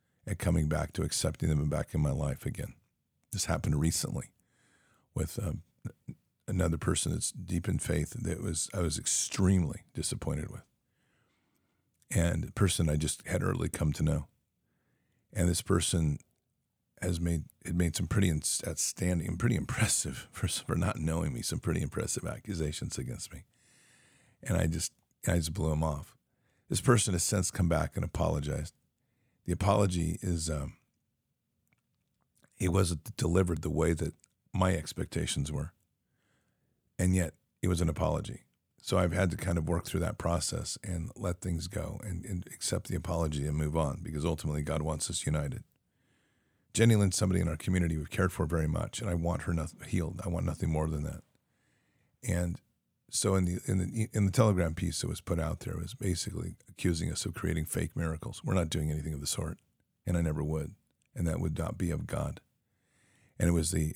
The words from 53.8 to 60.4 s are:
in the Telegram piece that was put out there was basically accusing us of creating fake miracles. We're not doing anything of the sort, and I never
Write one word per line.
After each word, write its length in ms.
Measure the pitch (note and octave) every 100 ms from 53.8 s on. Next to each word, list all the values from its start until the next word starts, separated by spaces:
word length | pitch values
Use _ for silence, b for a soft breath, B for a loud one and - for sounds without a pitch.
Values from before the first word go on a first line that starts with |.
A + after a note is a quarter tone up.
| F2 A2 G#2+
in 120 | G#2+
the 80 | G2
Telegram 420 | - A2 F2+ E2
piece 260 | D#2+ D#2 -
that 80 | -
was 120 | -
put 180 | - E2
out 220 | D#2+ D#2+
there 160 | - E2
was 180 | F2
basically 600 | - G2 F2 - F2+ E2+ - -
accusing 440 | - F2+ E2 E2+
us 120 | -
of 100 | E2+
creating 320 | - E2 E2 D#2
fake 280 | - D#2+
miracles. 480 | - - D#2+ - -
We're 100 | -
not 160 | F#2 D#2+
doing 200 | D#2+ D2+
anything 240 | D2+ D#2
of 60 | C#2+
the 60 | D2
sort, 320 | - D#2+ - _ _ _ _ -
and 100 | F2
I 60 |
never 200 | D#2+ D2+